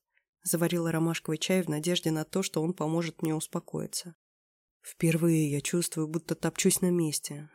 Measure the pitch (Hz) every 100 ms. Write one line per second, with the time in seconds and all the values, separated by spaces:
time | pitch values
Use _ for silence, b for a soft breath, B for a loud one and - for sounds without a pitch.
0 | _ _ _ _ - 170 165 175 165 160
1 | 165 160 - 156 - 185 175 151 165 175
2 | 165 156 156 196 190 - 160 180 156 165
3 | 170 - 160 156 - 175 - 156 - -
4 | 175 165 _ _ _ _ _ _ - -
5 | 165 160 170 160 151 143 - 175 170 -
6 | 156 160 - 165 170 - 190 - 185 175
7 | 160 147 - 147 151